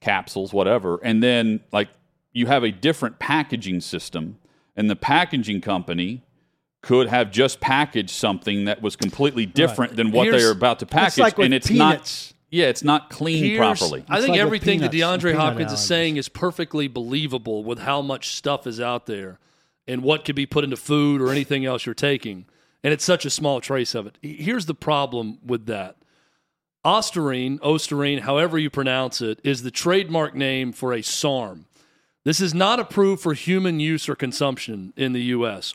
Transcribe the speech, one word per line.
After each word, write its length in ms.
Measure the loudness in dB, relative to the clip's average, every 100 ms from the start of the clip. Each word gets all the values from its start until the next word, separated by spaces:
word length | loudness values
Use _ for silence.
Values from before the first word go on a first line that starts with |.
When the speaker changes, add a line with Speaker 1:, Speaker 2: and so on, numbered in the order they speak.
Speaker 1:
capsules, 520 | -2 -2 -2 -8 -2
whatever, 460 | 0 2 2 0 -2
and 180 | 2 2
then, 380 | 4 4 2 -2 -2
like, 160 | -2 -2 _ _ _ _
you 140 | -2 2
have 160 | 2
a 80 | 2
different 460 | 0 0 0 -4 -4
packaging 600 | -2 -2 -2 -6 -4 -4
system, 580 | -4 -10 -8 -8 -10 -12 _ _ _ -2
and 140 | 0
the 60 | 0
packaging 640 | 2 2 2 -2 -2 -4
company 640 | -2 -4 -2 -4 -4 -6 _ _ _ _ _ _
could 280 | 2 4 4
have 240 | 2 2
just 260 | 2 2 2
packaged 520 | 0 2 0 -2 -4
something 560 | -2 -2 -2 -2 -2 -2
that 140 | -2
was 140 | -4
completely 500 | -4 -4 0 0 0 -2
Speaker 2:
Right. 80 |
Speaker 1:
different 420 | 2 2 2 -2 0
than 160 | 2
what 160 | 4 6
Speaker 3:
Here's 120 | 6
Speaker 1:
they 80 | 6
are 40 |
about 260 | 4 2 2
to 60 |
Speaker 2:
That's 320 | 0 2 4 4
Speaker 1:
package, 20 |
Speaker 2:
like 180 | 4 4
with 60 | 2
Speaker 1:
and 80 |
it's 120 | 2 2
Speaker 2:
peanuts. 640 | 6 6 4 -2 -12 -12
Speaker 1:
not, 20 | _ -4
yeah, 160 | 2 2
it's 180 | 2
not 260 | 2 2 0
cleaned 340 | -6 -2 2
Speaker 3:
Here's, 140 | 2 4
Speaker 1:
properly. 460 | 2 2 0 -2 -2
Speaker 3:
I 100 | 0
Speaker 2:
It's 80 | 2
Speaker 3:
think 20 | 4
Speaker 2:
like 20 |
with 80 | 2
Speaker 3:
everything 340 | 2 2 2
that 100 | 2
Speaker 2:
peanuts 200 | 2 0
and 60 | 2
Speaker 3:
DeAndre 100 | 2
Speaker 2:
peanut 80 | 2
Speaker 3:
Hopkins 320 | 2 0 -4
is 60 | -2
Speaker 2:
allergies. 20 | 0
Speaker 3:
saying 280 | 2 0 -2
is 100 | -6
perfectly 580 | -4 -4 -4 -4 -2 -2
believable 800 | -4 -4 -2 -2 -4 -4 -4
with 160 | -4 -4
how 200 | -2 -2
much 340 | -2 -6 -8 -6
stuff 280 | -4 -4 -6
is 100 | -6
out 260 | -4 -4 -6
there 340 | -10 -10 -16 _ _ _ _ -8
and 140 | -2
what 200 | 0 0
could 120 | 0 -4
be 100 | 0
put 160 | 0
into 140 | 0 -4
food 440 | 0 2 4 2
or 100 | 2
anything 320 | 0 0 -2 -2
else 180 | -4
you're 100 | -6 -2
taking, 500 | 0 0 -4 -12 -16 _ _ _
and 80 | 0
it's 120 | 2
such 200 | 2 2
a 60 | 0
small 300 | -2 0 0
trace 360 | -2 -2 -2 -6
of 100 | -8
it. 100 | _
H-, 160 | -16 -6
here's 280 | -2 -2 -4
the 80 |
problem 640 | -4 0 0 0 -4 -6 -8
with 220 | -4 -4 -4
that. 300 | -8 -8 -16 _ _ _ _ _ _ _ _
Ostarine, 760 | 0 2 0 -4 -2 -2 -4 -2
Ostarine, 600 | 0 0 0 -2 -2 -2
however 380 | 0 0 2 0
you 120 | -2
pronounce 500 | -2 -2 0 -2 -4
it, 200 | -4 -4
is 200 | -2 -2
the 80 | -4
trademark 640 | -4 0 2 2 -2 -2
name 380 | -2 -2 -2 -4
for 200 | -4 -4
a 80 | -4
sarm. 640 | -4 -2 -2 -2 -6 -12 -20 _ _ _ _ _
This 160 | -2 0
is 140 | 0
not 240 | 2 2 2
approved 440 | 0 2 4 2
for 120 | -2
human 460 | -2 0 2 2 0
use 280 | 0 -2 -4
or 60 |
consumption 800 | -4 -4 0 -2 -2 -8 -10 -10 -4
in 160 | -2
the 100 | -2
U 240 | 0 0 -2
S 280 | -4 -10